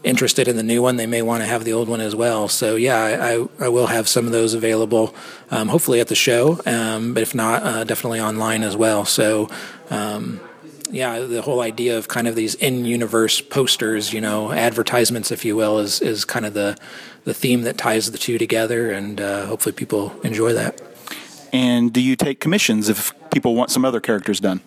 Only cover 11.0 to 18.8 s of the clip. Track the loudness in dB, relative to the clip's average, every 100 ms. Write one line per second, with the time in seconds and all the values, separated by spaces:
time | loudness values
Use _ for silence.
11 | -4 -4 -4 -4 -2 -2 -2 -2 0 0
12 | -2 -2 0 0 -2 0 -2 0 0 0
13 | 2 2 4 2 0 0 2 2 0 0
14 | -2 -4 -2 -2 -2 0 0 0 0 2
15 | 2 0 -4 -2 0 2 2 2 0 0
16 | 0 -2 -2 -2 -2 -2 -2 -4 -14 -18
17 | -18 -10 -6 -2 2 2 0 -2 2 2
18 | 0 -4 -2 0 2 2 2 0